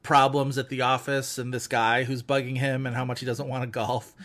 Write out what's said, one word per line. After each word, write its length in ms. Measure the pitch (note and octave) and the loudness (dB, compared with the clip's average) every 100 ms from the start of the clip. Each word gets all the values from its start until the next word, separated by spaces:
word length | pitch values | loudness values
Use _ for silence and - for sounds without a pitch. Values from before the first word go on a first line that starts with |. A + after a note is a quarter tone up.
problems 560 | - C#3+ C3+ C#3+ C3+ C3 | 4 6 6 4 0 -2
at 120 | B2 | -4
the 120 | B2+ | 0
office 560 | B2+ B2+ C#3+ C#3 B2+ - | 2 0 0 -2 -2 -6
and 160 | B2 | -6
this 140 | B2 - | -6 -2
guy 380 | A#2+ A2+ A#2+ B2+ | 2 4 2 0
who's 180 | C3 | -4
bugging 340 | B2 C#3 B2+ C3 | -2 -2 0 -2
him 300 | C3+ C3 C3+ | -2 -2 -2
and 80 | A#2+ | -4
how 100 | B2+ | -4
much 140 | A#2+ | -4
he 60 | B2 | -4
doesn't 220 | A2+ C#3 | -4 -4
wanna 200 | B2+ B2 | -6 -4
golf. 480 | A#2+ G#2+ G#2+ - - | -2 -2 -2 -6 -16